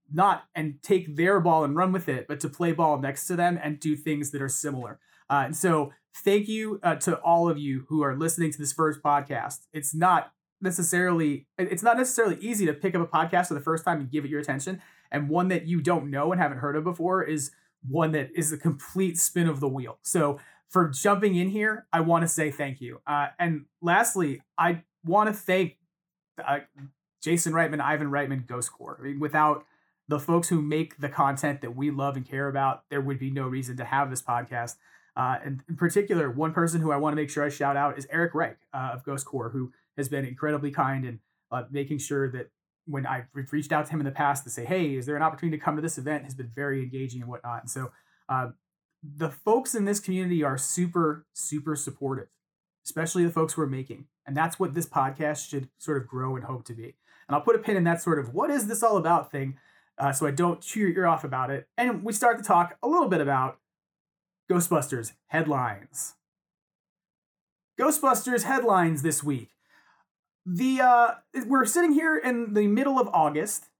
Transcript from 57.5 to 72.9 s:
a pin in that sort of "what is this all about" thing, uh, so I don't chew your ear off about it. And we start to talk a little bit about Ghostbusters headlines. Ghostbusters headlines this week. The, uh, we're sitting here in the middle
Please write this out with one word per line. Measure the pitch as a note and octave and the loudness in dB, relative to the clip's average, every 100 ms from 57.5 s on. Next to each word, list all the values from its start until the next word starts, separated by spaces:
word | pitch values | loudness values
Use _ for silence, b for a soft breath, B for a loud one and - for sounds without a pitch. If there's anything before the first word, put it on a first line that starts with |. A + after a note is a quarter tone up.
| A3 | 2
a | |
pin | A3 G3 | 2 2
in | E3+ | 2
that | E3+ | 2
sort | - D#3 | 0 0
of | A#2+ | 0
"what | D3 D4 | -2 0
is | C#4+ G#3 | 0 -2
this | G#3+ A3+ | 0 2
all | G3+ | 2
about" | D#3+ E3+ D3+ | 4 2 0
thing, | C#3+ C3+ C3+ b b b b | -6 -6 -8 b b b b
uh, | C#3 | -2
so | C3 D3 | 0 0
I | |
don't | C#3 F3 E3+ | 2 0 0
chew | - A3 | -6 -2
your | G3+ | 0
ear | F3 F3+ | 2 2
off | D#3 C#3+ | 2 0
about | B2+ B2+ | -4 -2
it. | C#3 - - | -4 -6 -2
And | B3 F#3+ G#3 | 0 0 -4
we | |
start | G#3+ A#3+ A3+ | 0 2 2
to | - | 4
talk | F3 F3 - | 4 4 -2
a | B3+ | 0
little | F4 C#4 | 2 4
bit | E3+ | 2
about | C#3 C3 C3+ - _ _ _ _ _ _ _ _ - | 2 0 -2 -4 _ _ _ _ _ _ _ _ 0
Ghostbusters | F3+ E3+ E3 C3+ B2 A2+ - _ | 2 4 2 0 -4 -8 -14 _
headlines. | D#3 D3+ C#3 B2 G2+ - - - - _ _ _ _ _ _ _ _ _ _ _ _ _ _ _ - | 0 0 0 -2 -6 -12 -12 -10 -12 _ _ _ _ _ _ _ _ _ _ _ _ _ _ _ 0
Ghostbusters | C#4+ D4 C4+ A#3+ - A#3+ A3+ | 2 4 4 2 2 0 2
headlines | C4 A#3+ F#3+ E3+ D3+ | 2 4 4 4 2
this | D#3 D3 C#3+ | 0 0 -2
week. | C3 G#2+ _ b b b b b _ _ _ F#3 | -4 -6 _ b b b b b _ _ _ -6
The, | F3 B3+ C4 | -2 0 4
uh, | B3+ A#3+ A#3 - _ C4 A3+ | 6 8 6 2 _ -6 2
we're | C4+ D4+ | 4 4
sitting | E4+ F4 | 4 6
here | D4 D#4+ D#4 | 6 4 2
in | B3+ A#3+ A3+ G#3 | 2 0 0 2
the | G#3 | 4
middle | G#3+ C#4 | 4 4